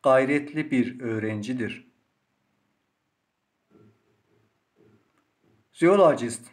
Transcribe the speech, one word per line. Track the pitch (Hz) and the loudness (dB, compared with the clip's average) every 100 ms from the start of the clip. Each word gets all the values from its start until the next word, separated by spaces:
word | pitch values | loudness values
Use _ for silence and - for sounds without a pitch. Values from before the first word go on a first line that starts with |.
gayretli | 139 131 135 147 143 156 147 | 4 4 4 -2 -2 -8 -2
bir | 131 120 - | -2 -2 -6
öğrencidir. | 120 110 107 107 104 127 104 - _ _ _ _ _ _ _ _ _ _ _ _ _ _ _ _ _ _ _ _ 107 _ _ _ 110 110 _ _ _ _ 113 107 _ _ _ _ _ _ _ | -6 -4 -4 -6 -6 -6 -6 -10 _ _ _ _ _ _ _ _ _ _ _ _ _ _ _ _ _ _ _ _ _ _ _ _ _ _ _ _ _ _ _ _ _ _ _ _ _ _ _
Zoologist. | - 165 202 175 131 117 113 - | 0 2 6 4 4 -6 -10 -18